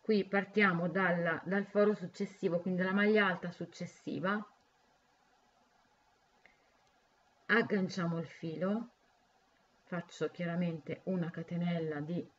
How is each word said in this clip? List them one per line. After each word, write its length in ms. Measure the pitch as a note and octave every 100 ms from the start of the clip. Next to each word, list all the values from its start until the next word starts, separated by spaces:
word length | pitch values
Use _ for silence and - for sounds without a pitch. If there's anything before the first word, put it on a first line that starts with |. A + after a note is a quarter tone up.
qui 240 | - G#3+ F#3
partiamo 640 | G3 G3 G#3+ G3+ E3+ F3
dalla, 520 | E3 F3+ F3 E3+ D#3+ E3+
dal 200 | G3 G3
foro 280 | G#3 G#3
successivo, 680 | G#3 F3+ - G3 - F#3+ F3
quindi 220 | F3+ F3+
dalla 120 | F#3
maglia 320 | G3 G#3 G#3+ G3
alta 240 | F3+ F3
successiva, 920 | - E3+ - F3 - - D3 F3 G#3 G#3 _ _ _ _ _ _ _ _ _ _ _ _ _ _ _ _ _ _ _ - _ _ _ _ _ _ _ _ _ -
agganciamo 760 | G#3+ - G#3 F#3 G3 E3+ E3
il 80 | D#3+
filo, 600 | - E3+ D3+ F#3 A3 A#3+ _ _ _ _ _ _ _ _ _
faccio 460 | _ F3 - - D#3
chiaramente 680 | - F3 E3+ F3 E3 - D3 -
una 240 | F#3 E3+
catenella 680 | E3 E3 F3 F3 E3+ D#3+ D3+
di 300 | D3+ E3+ -